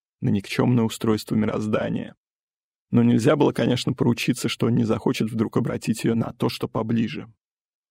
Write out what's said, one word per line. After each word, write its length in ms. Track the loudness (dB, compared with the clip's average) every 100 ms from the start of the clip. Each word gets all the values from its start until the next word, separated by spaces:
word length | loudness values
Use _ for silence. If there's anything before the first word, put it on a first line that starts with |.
| _ -6
на 100 | -2
никчёмное 540 | -2 -2 0 2 4
устройство 520 | 2 0 0 0 0 -2
мироздания. 800 | -2 -2 -2 -2 -2 -6 -8 -14 _ _ _ _ _ _ -2
Но 100 | 2
нельзя 360 | 4 4 4 4
было, 160 | 2
конечно, 400 | 2 0 0 -2
поручиться, 560 | 0 2 2 0 -2 -2
что 180 | -2 0
он 80 | 2
не 80 |
захочет 480 | 2 2 0 0 -2
вдруг 240 | -2 0 0
обратить 480 | -2 -4 -4 -2
её 120 | 0 0
на 180 | -2
то, 160 | -2 -4
что 180 | -4 -6
поближе. 640 | -4 -2 -2 -2 -6 -14 _ _ _ _ _ _